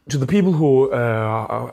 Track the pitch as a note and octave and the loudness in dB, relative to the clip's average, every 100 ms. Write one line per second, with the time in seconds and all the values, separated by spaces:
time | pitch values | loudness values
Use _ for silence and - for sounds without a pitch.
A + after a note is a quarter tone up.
0 | - C#3 C3 G3+ F#3 D#3 D3+ C3 C3+ B2 | -8 -4 0 0 2 2 4 4 2 0
1 | A#2 A2+ A2 A2 A2 A#2 B2 | -2 -2 -2 -4 -4 -6 -8